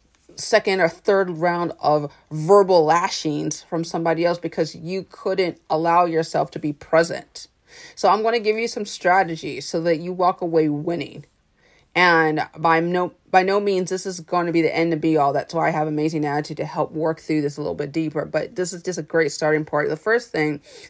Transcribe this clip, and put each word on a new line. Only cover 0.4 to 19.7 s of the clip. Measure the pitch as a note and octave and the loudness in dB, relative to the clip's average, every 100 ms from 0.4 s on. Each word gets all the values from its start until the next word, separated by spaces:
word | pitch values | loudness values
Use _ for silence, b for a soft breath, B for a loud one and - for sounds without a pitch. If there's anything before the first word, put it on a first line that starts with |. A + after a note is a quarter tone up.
| - G#3+ - F#3+ | 0 2 2 2
or | E3+ | 0
third | - - G3 F#3 | 0 2 2 2
round | D#3+ F3 F3 E3+ - | 0 -2 0 -4 -2
of | D3 D3+ D3 B B | 0 0 0 B B
verbal | D#3 D#3 G3+ F#3 F3+ | -4 6 6 8 6
lashings | D3+ E3 F#3+ - D#3 D3 D#3 - | 6 4 0 -4 -4 -4 -4 -8
from | - E3 | -6 -6
somebody | E3 E3+ E3 D#3+ | -4 -2 -2 0
else | E3+ E3+ | 0 -2
because | E3 - D#3 | -4 -4 -4
you | - E3 F#3+ - | -6 -10 -8 -10
couldn't | - G3 F#3 F3+ - - | -8 -4 -2 -2 -4 -4
allow | D#3+ E3+ F3 | -2 2 4
yourself | F3 D#3+ D#3+ D#3 D#3 | 4 0 -2 -2 -4
to | E3 | -4
be | D#3 | -8
present. | D3 - E3 E3+ - - - - _ _ B B | -8 0 2 2 -2 -12 -20 -20 _ _ B B
So | B G3 | B 2
I'm | G3+ | 2
gonna | A3 A#3+ | 2 0
give | G#3 G#3+ | 0 -2
you | A3+ | -4
some | - G#3 | -6 -10
strategies | - F#3 F#3 E3+ D#3+ D3+ C#3+ - | -4 2 2 2 -4 -10 -10 -6
so | F3 | -4
that | E3+ D#3 | 0 -2
you | F3 | -2
walk | F3+ F3+ F#3+ | -2 0 0
away | F3 D#3+ D#3 | 0 0 0
winning. | D3 D#3+ E3+ C#3 D3 - _ _ _ b b b | -2 -4 -6 -8 -14 -20 _ _ _ b b b
And | E3+ F3+ E3 D#3 D3+ - - | 2 4 6 4 0 -4 -2
by | E3 E3 | 0 2
no, | E3+ F3+ F3+ - _ | 2 -2 -4 -8 _
by | F#3 | 2
no | F#3 G3+ | 2 0
means, | G3+ F#3+ F#3 | 0 -2 -2
this | F#3 - | -6 -8
is | F3 | -12
gonna | D#3+ F3+ E3+ | -4 -2 0
be | E3 | 2
the | D#3+ | 2
end | D#3 E3 | 0 0
and | D#3 | 0
be | D#3+ D#3 | 0 2
all. | C#3+ | 2
That's | C#3 - | 0 -4
why | E3 D#3 | -2 -2
I | |
have | D#3+ D#3 | 0 -2
Amazing | D3+ D#3 D#3+ | -2 -2 -2
Attitude | D3 C#3+ D3 D#3 | -2 -4 -6 -8
to | |
help | D3+ E3 - | -8 -4 -6
work | D#3 D#3+ D#3+ | -2 -4 -4
through | - D#3 | -4 -2
this | C#3+ C#3+ | -2 -4
a | |
little | D3 | -8
bit | E3 C#3+ | -6 -6
deeper. | D#3+ D#3 D3+ | -4 -4 -4
But | D3+ G#3 - | -4 -4 -4
this | - F3+ | -6 -8
is | F3 | -8
just | F#3 E3 | -8 -8
a | |
great | D#3 E3 C#3+ | -2 0 0
starting | - D#3 D3+ | 0 0 0
point. | D#3 | 0